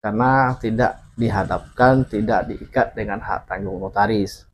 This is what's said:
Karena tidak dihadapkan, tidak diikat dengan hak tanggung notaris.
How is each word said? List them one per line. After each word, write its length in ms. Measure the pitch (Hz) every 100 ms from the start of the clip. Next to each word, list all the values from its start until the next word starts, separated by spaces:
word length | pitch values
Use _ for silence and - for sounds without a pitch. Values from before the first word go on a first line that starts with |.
Karena 480 | 107 107 127 135 127 127
tidak 400 | 113 113 123 - - -
dihadapkan, 880 | 117 104 95 90 - - 127 131
tidak 480 | 127 107 110 104 -
diikat 400 | - - 131 117
dengan 240 | - 104 101
hak 320 | - 98 -
tanggung 320 | 92 98 92
notaris. 640 | 95 101 104 107 95 - _